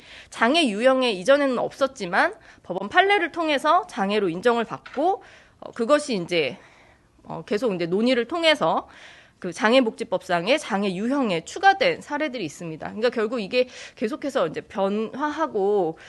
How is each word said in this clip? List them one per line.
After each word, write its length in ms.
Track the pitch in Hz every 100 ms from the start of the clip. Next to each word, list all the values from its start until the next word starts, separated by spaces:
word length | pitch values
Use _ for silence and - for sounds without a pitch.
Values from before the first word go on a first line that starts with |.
| - - -
장애 400 | - 226 330 277
유형에 420 | 196 262 262 254
이전에는 480 | 185 185 285 277 240
없었지만 760 | - - 170 175 180 196 320 427 - -
법원 240 | - 180 202
판례를 460 | 359 392 403 339
통해서 520 | 330 320 285 302 349 440
장애로 420 | 247 196 214 190
인정을 340 | 170 240 233
받고, 600 | 220 135 - 247 339 403 - - - -
어, 120 | -
그것이 420 | - 233 294 294 208
이제, 420 | 170 170 147 - - - _ _ _ _
어, 200 | - 160 156
계속 280 | 214 185
이제 120 | 180 170
논의를 400 | 190 240 240 233
통해서 600 | 330 330 302 165 220 - - - - - _
그 120 | 185
장애복지법상의 1080 | - 220 254 233 - 220 180 - 175 180 302
장애 340 | - 196 202
유형에 520 | 180 233 285 233 165 -
추가된 560 | 359 392 392 185 165
사례들이 440 | - 294 311 240 156
있습니다. 400 | - 165 156 170
그러니까 240 | 196 233
결국 300 | 240 214 247
이게 280 | 185 247 254 - - -
계속해서 520 | 220 294 285 254 165
이제 140 | 151
변화하고 1400 | - 220 196 208 220 254 302 294 302 220 196 208 160 160